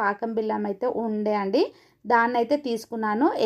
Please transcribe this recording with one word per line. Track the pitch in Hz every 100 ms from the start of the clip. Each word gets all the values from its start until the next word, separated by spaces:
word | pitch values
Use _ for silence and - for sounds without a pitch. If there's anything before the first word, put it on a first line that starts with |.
పాకం | 202 202 226 226
బెల్లం | 220 214 208
అయితే | 196 - 220
ఉండే | 226 214 214 208
అండి, | 196 247 427 - _ _
దాన్ని | 214 233 233 240
అయితే | 233 294 262
తీసుకున్నాను. | 226 - 226 214 214 311 -